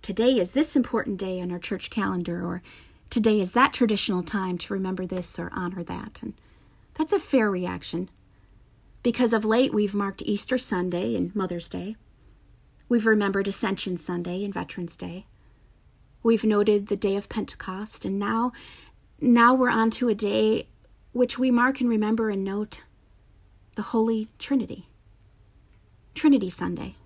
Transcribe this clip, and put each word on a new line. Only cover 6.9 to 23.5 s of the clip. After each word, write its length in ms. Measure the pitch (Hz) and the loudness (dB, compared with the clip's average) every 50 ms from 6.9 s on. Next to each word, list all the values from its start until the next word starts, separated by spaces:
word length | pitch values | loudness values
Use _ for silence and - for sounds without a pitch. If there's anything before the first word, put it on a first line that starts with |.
| - | -4
that's 180 | - 311 311 415 | -4 -2 0 0
a 60 | 381 | -2
fair 320 | - - - 262 220 208 | 0 2 2 4 4 4
reaction. 600 | 196 180 180 180 180 175 - - - 165 185 - _ _ _ _ _ _ _ _ - - - _ _ _ _ _ - - - | 0 -2 -4 -4 -6 -8 -10 -8 -6 -6 -6 -6 _ _ _ _ _ _ _ _ -20 -20 -20 _ _ _ _ _ -20 -4 -2
Because 300 | 240 233 - 254 226 233 | -2 2 2 2 2 2
of 120 | 220 214 | 2 2
late, 280 | 214 220 240 262 - - | 2 4 4 4 4 4
we've 220 | 214 208 202 202 | 0 0 0 0
marked 280 | 202 202 196 196 - - | -2 -4 -4 -6 -8 -4
Easter 360 | - 208 202 - - 262 254 | -4 -2 -2 -2 -2 -2 -2
Sunday 560 | - - - 180 180 185 170 175 190 226 233 | 0 0 0 0 -2 -2 -2 -2 -2 -2 -2
and 200 | 196 180 175 190 | -2 -2 -2 -2
Mother's 340 | 214 190 180 180 175 170 - | -4 -4 -4 -4 -8 -8 -8
Day. 280 | - 175 175 196 220 - _ _ _ _ _ - - _ _ _ - _ _ _ _ _ _ _ | -10 -8 -8 -8 -12 -14 _ _ _ _ _ -20 -20 _ _ _ -20 _ _ _ _ _ _ _
We've 180 | 240 233 214 | 0 2 4
remembered 400 | 226 220 208 208 196 196 196 196 | 4 4 4 2 0 0 0 -2
Ascension 500 | 202 196 - - 196 196 185 - 196 180 | 0 -2 -2 -2 -2 -2 -2 -4 -6 -4
Sunday 480 | 175 - - 175 175 175 175 175 185 202 | -4 -4 -4 -4 -4 -4 -6 -6 -6 -6
and 80 | 202 190 | -6 -6
Veterans 440 | 175 175 175 - - 180 170 - | -6 -8 -8 -8 -10 -10 -10 -10
Day. 300 | - 185 180 170 185 208 _ - _ _ _ _ _ _ _ _ _ _ _ _ _ _ _ _ _ _ | -12 -12 -12 -12 -14 -16 _ -20 _ _ _ _ _ _ _ _ _ _ _ _ _ _ _ _ _ _
We've 220 | 233 233 214 - | 4 4 4 4
noted 440 | 214 214 202 208 214 208 202 202 214 | 4 4 4 4 4 4 2 2 0
the 80 | 208 | -4
day 180 | 196 - 202 196 | 0 0 0 0
of 120 | 202 202 - | 0 -2 -4
Pentecost, 760 | - 220 202 - - - - - 185 190 208 214 - - - | -6 -6 -6 -6 -8 -14 -10 -10 -8 -8 -8 -10 -12 -8 -6
and 140 | 190 190 196 | -4 -4 -2
now, 340 | 202 202 214 226 233 254 - - - - - - - - - _ _ _ _ _ | -2 0 0 0 0 -2 -4 -8 -20 -20 -20 -20 -20 -20 -20 _ _ _ _ _
now 340 | - 247 240 233 233 240 262 | 4 6 6 8 8 8 6
we're 160 | 262 254 240 | 6 4 2
on 200 | - 226 226 226 226 | 4 2 2 2 2
to 160 | - 254 240 | 0 0 0
a 60 | 220 | 0
day 540 | 208 220 202 208 220 220 214 220 - - - - _ _ - - _ _ _ _ | 0 0 0 2 4 4 4 2 0 -2 -8 -18 _ _ -20 -20 _ _ _ _
which 260 | 247 247 240 - - | 0 0 0 2 0
we 120 | 254 262 | 2 2
mark 300 | 247 233 240 262 269 - | 4 4 4 2 2 2
and 80 | 254 240 | 0 2
remember 400 | 233 214 208 214 220 220 226 220 | 2 2 2 2 0 0 0 0
and 160 | 202 196 190 | 0 -2 -2
note, 380 | 196 196 208 214 214 - - - - _ _ _ _ _ _ _ _ - _ - _ | -2 -4 -4 -6 -6 -10 -16 -18 -20 _ _ _ _ _ _ _ _ -20 _ -20 _